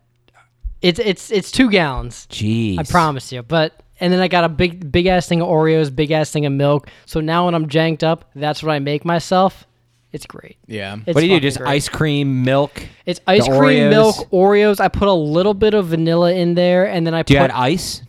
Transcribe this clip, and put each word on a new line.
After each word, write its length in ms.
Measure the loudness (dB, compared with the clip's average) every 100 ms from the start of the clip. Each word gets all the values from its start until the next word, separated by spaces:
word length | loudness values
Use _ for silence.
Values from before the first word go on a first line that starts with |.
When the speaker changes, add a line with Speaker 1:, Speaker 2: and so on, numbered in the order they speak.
| _ _ _ _ _ _ -14 -2
Speaker 1:
it's, 200 | -2 0
it's, 320 | -2 -4 -4
it's 180 | -4 -2
two 200 | 0 2
gallons. 580 | 2 0 -4 -10 -14 -18
Speaker 2:
Jeez. 480 | -6 -2 -2 -2 -2
Speaker 1:
I 60 |
promise 480 | 0 0 0 -2 -10
you. 100 | -14
But, 400 | -4 -2 -2 -4 _ _
and 140 | -2
then 80 | 0
I 80 | 0
got 160 | 0
a 40 | 0
big, 440 | 0 -2 -4 -4
big 140 | 0 2
ass 200 | 0 0
thing 140 | -2
of 60 | 0
Oreos, 440 | 2 2 2 0
big 180 | -2 -2
ass 180 | -2 -2
thing 160 | -2 -2
of 60 |
milk. 360 | 0 0 0 -4 -18 -10
So 140 | -6
now 260 | -2 0 0
when 80 | -2
I'm 120 | -2
janked 360 | 0 0 0
up, 260 | -2 -2 -8 -8
that's 260 | -6 -4
what 80 | -4
I 60 | -4
make 260 | -4 -6
myself. 600 | -2 -4 0 2 2 -2 _ _ _ _ _
It's 140 | -18 -16
great. 300 | -20 -20 -20 -14
Speaker 3:
Yeah. 280 | -10 -10 -8 -2
Speaker 1:
It's 80 |
Speaker 2:
What 80 | 2
do 40 | 4
you 40 |
do? 40 | 4
Speaker 1:
fucking 60 |
Speaker 2:
Just 160 | 2 -2
Speaker 1:
great. 100 | -2
Speaker 2:
ice 180 | -2 -4
cream, 560 | -2 -2 0 0 0
milk? 420 | 2 0 0 -6 -18 -12
Speaker 1:
It's 140 | -8 -4 0
ice 220 | 2 2
Speaker 2:
The 100 | 4
Speaker 1:
cream, 220 | 4 4
Speaker 2:
Oreos? 60 | 4
Speaker 1:
milk, 260 | 6 4 2 -2
Oreos. 480 | 2 4 4 2 2
I 60 | 0
put 220 | 0 0
a 40 |
little 420 | 0 0 0 0
bit 200 | 2 0
of 120 | 0 0
vanilla 460 | -2 0 2 2
in 220 | 2 0
there, 320 | 2 2 2 0
and 180 | 0
then 100 | -2
I 80 | -2
Speaker 2:
Do 100 | 2
you 60 | 2
Speaker 1:
put 100 | 2
Speaker 2:
add 60 | 0
ice 440 | -2 -2 -6 -12